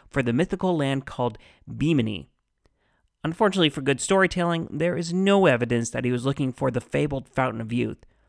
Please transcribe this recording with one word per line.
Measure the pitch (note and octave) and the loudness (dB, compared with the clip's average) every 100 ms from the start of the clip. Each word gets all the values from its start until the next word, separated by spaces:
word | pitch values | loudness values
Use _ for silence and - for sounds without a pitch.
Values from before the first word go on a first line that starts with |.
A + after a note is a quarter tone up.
| - | -6
for | C#3+ | -2
the | A#2+ | 0
mythical | A#2+ F#3 F#3 F#3 E3+ | 2 0 -2 -2 0
land | C#3 C3+ - | 0 -2 -6
called | - B2 A#2 - _ - | -4 -4 -6 -16 _ -14
Bimini. | A2+ D3 D3+ A2 G2 C#2 _ _ _ _ _ _ _ _ _ | -2 2 2 0 -6 -14 _ _ _ _ _ _ _ _ _
Unfortunately | D#3+ E3 G#3+ F#3+ D#3 | -6 0 2 4 2
for | D3+ | 2
good | C3+ C3 | -2 0
storytelling, | - G3 F#3 F#3 F3 E3 - | 2 2 2 0 -2 -2 -6
there | D3+ E3+ E3+ | -4 -2 -2
is | E3+ | -2
no | F3+ G3 G3+ F#3 | 0 4 6 6
evidence | A#2+ A#2+ A#2+ A#2 | 4 2 0 -2
that | A#2+ B2 | -4 -2
he | |
was | B2 C3 | -2 -2
looking | C#3 C3+ | -2 -4
for | - C3+ | -2 -2
the | B2+ | -2
fabled | - C#3+ D3 C#3 - | -2 -2 -2 -4 -6
Fountain | - B2+ A2+ | -2 -2 -4
of | A2 | -4
Youth, | A#2+ A2 - - _ | -2 -2 -6 -16 _